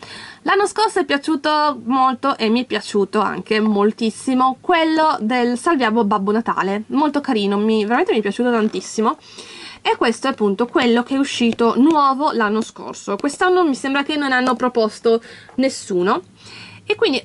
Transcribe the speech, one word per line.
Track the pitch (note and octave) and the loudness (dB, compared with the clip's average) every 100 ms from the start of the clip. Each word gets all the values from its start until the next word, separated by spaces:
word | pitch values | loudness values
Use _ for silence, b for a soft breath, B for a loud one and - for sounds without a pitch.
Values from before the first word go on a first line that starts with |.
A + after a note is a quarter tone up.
| B B B B | B B B B
L'anno | - G4 G#4 | -2 0 0
scorso | - G#4+ F#4+ | 2 0 0
è | |
piaciuto | C#4+ C#4+ D#4 D#4+ D4+ D4+ D4+ B3 | 0 -2 0 -2 0 2 0 -2
molto | A3 C4 C4 B3 C#4 B3+ | -2 2 2 0 -2 0
e | A3 | 0
mi | A#3 | 0
è | A#3+ | 0
piaciuto | G#3+ - G#3 F#3+ G#3+ | -6 -2 -2 0 0
anche | G3 D#3+ - A3 | -2 -4 -2 0
moltissimo | A3 G3+ G#3 - A3+ - - C4 C4 B3+ | 2 2 2 0 -4 -4 -2 2 2 0
quello | - E4+ D#4+ D#4+ D#4 - | 0 2 2 2 2 0
del | G#3+ B3 A#3+ A#3+ | -2 0 0 0
Salviamo | - D#4 A3+ A3+ | 0 2 2 2
Babbo | G3+ F#3+ F#3+ | 2 0 0
Natale, | G#3+ A3+ F3 F#3 G3+ A3 | -2 -2 -2 -2 -4 -4
molto | B3 D4+ D4 | -2 0 0
carino, | C#4+ A3+ G3 G3+ | -2 0 0 0
mi, | A3 A3 | 0 0
veramente | G#3 B3+ F#4+ | 0 0 0
mi | C4 | 0
è | |
piaciuto | G3+ G3 B3 | -2 -2 0
tantissimo. | A#3 A3 F#3 - - A3 C#4+ B B B B B B | 0 0 -2 -6 -2 -2 -2 B B B B B B
E | - A4 | -4 0
questo | B3+ A3+ C4+ | -2 -2 -4
è | |
appunto | - G#3 F#3+ A#3+ | 0 0 0 0
quello | E4+ B3 A#3 | 2 4 2
che | A#3+ | 2
è | C4+ | -2
uscito | C#4 - A#3 A3 A#3 A3 | -2 0 0 2 2 4
nuovo | C#4+ D#4 C#4 C4 D4 | 4 4 2 2 0
l'anno | A3+ G#3 G#3+ | 0 0 0
scorso. | A#3 - - - - | -4 -10 -14 -12 -8
Quest'anno | G3 C#4+ - F#4 F#4 | -4 -4 0 2 2
mi | E4 B3 | 2 0
sembra | C#4 C#4 | -2 -2
che | C#4+ D4+ | -2 -2
non | C#4 | 0
hanno | B3+ B3+ A#3+ | 0 0 0
proposto | B3 A#3+ G#3+ - A#3 A3+ B B B | 0 0 0 0 0 0 B B B
nessuno. | - C4 - - F3+ F3+ C#4+ - B B B B B - | -2 -2 -2 -4 0 2 0 -4 B B B B B -6
E | |
quindi | G#4 G#4+ C4+ | 0 0 0